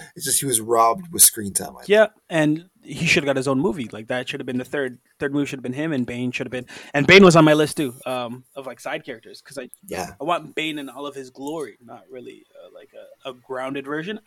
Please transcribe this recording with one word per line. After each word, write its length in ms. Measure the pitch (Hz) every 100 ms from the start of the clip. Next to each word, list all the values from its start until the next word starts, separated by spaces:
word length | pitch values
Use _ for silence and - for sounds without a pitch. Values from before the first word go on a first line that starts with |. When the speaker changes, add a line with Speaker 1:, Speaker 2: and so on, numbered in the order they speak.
| - -
Speaker 1:
It's 100 | 139
just 140 | -
he 60 | 139
was 160 | 113
robbed 500 | 110 117 117 98 87
with 120 | 104
screen 280 | - - 101
time, 260 | 92 87 -
I 20 |
think. 100 | -
Speaker 2:
Yeah, 180 | 208 214 _ -
and 400 | 165 151 156 180 _
he 240 | - 131 160
should 160 | 160
have 40 | 139
got 100 | 135
his 100 | 131
own 120 | 135
movie. 300 | 180 190 107
Like, 140 | 107 110
that 200 | 127 123
should 100 | 139
have 60 | 127
been 140 | 127
the 60 | 127
third, 340 | 147 131 123 _ _
third 140 | 143
movie 140 | 143 139
should 100 | 135
have 60 |
been 100 | 123
him, 200 | 127 160
and 120 | 139 120
Bane 260 | 120 127
should 140 | - 120
have 60 |
been, 160 | 123 123 - -
and 140 | 147 143
Bane 160 | 190 190
was 100 | 165
on 80 | 156
my 80 |
list 240 | 151 151 -
too, 180 | 139 127 -
um, 380 | 127 120 127 - 139
of, 120 | 131
like, 120 | 120
side 240 | 139 156
characters 380 | 151 113 101 104
'cause 160 | - 139
I, 120 | 123 - -
Speaker 1:
Yeah. 260 | - 82 -
Speaker 2:
I 20 | 147
want 280 | 165 151
Bane 240 | - 156 151
in 120 | 135
all 180 | 123 143
of 80 | 135
his 160 | 127
glory, 460 | 127 139 165 123 95
not 200 | 120 120 117
really, 380 | 127 117 104 _ -
uh, 60 | 90
like, 200 | 87 - 110 101 - 135
a, 40 |
a 20 |
grounded 520 | 127 - 127 131 139 135
version. 340 | 151 170 220